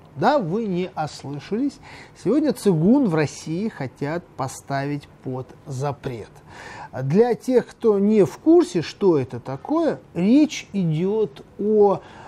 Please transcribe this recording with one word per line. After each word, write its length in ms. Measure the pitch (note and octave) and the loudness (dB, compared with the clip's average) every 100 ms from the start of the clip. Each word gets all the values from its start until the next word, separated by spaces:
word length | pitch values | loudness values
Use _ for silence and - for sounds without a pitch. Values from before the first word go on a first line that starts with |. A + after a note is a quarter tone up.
| - C3+ | -16 -2
Да, 220 | G#3 D4 | 0 0
вы 280 | D#3+ G#3+ G#3+ | 0 -4 -4
не 240 | F3 F3+ | -4 -4
ослышались. 840 | - D3+ - C3+ D3 - G#3+ C#4+ - - - - - | -6 -10 -10 -14 -12 -8 -4 -4 -6 -18 -20 -20 -8
Сегодня 300 | F3 C#4+ D4 | -2 0 0
цигун 560 | - G3+ D#3 F3+ C#4+ A3+ | 0 0 2 4 4 2
в 60 | |
России 560 | D#3+ C#3+ - - E3+ A3 | 0 -2 -4 -8 -6 -6
хотят 560 | - C3 - C#3+ E3+ - - | -8 -10 -8 -6 -6 -8 -10
поставить 720 | C3+ - - C#3 C#3 C#3+ - - | -10 -10 -8 -6 -4 -8 -10 -16
под 220 | C3+ C3 B2+ - | -10 -10 -12 -16
запрет. 640 | - B2+ C#3+ C#3+ C#3+ A#2 F2+ - - - - - - B2+ | -12 -8 -6 -6 -10 -12 -14 -20 -20 -20 -18 -18 -14 -8
Для 320 | C3+ F#3+ A#3+ | 0 2 2
тех, 320 | A3 - B3 - | 0 0 0 0
кто 320 | - A3+ G3+ | -2 0 2
не 280 | G3+ A3 E3 | 4 4 2
в 100 | - | 2
курсе, 460 | D#4 F4 - F3+ | 4 6 4 -2
что 360 | - - G3 D3+ | -6 0 2 2
это 220 | B2+ A#2+ | 0 -8
такое, 600 | - C3+ - D#4 D4+ F3 - | -10 -10 -4 -2 0 -4 -6
речь 560 | E3+ F#3+ C#4 D4+ - - | -2 4 4 4 -2 -8
идёт 680 | G3+ E3+ D#3 F#3 A3 G#3 - - - | -4 -2 0 0 -2 -2 -6 -16 -6
о, 420 | G#3 G#3+ G3+ F3 - - | 0 4 4 2 -6 -20